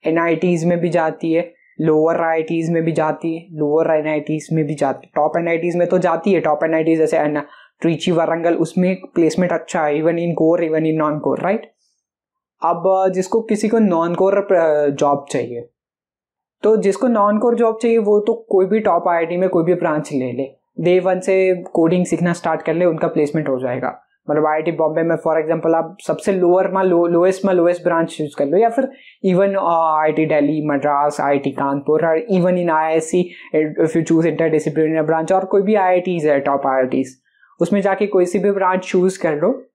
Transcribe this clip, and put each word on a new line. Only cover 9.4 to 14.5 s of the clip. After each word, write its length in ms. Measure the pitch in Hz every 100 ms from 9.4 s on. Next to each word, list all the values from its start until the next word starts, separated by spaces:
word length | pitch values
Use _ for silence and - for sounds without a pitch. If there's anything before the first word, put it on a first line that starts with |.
| 180
अच्छा 320 | 170 165 -
है, 100 | 151
even 200 | 147 160
in 180 | 170 170 165
core, 260 | 160 170 165
even 160 | 156
in 180 | 160 156
non-core, 340 | 151 147 143 135
right? 260 | 175 214 - _ _ _ _ _ _ _ _ _
अब, 380 | 165 175 180 190
अ, 40 | 190
जिसको 320 | 180 180 226
किसी 280 | 220 214 220
को 80 | 226
non-core, 800 | 214 165 165 175 190 196 196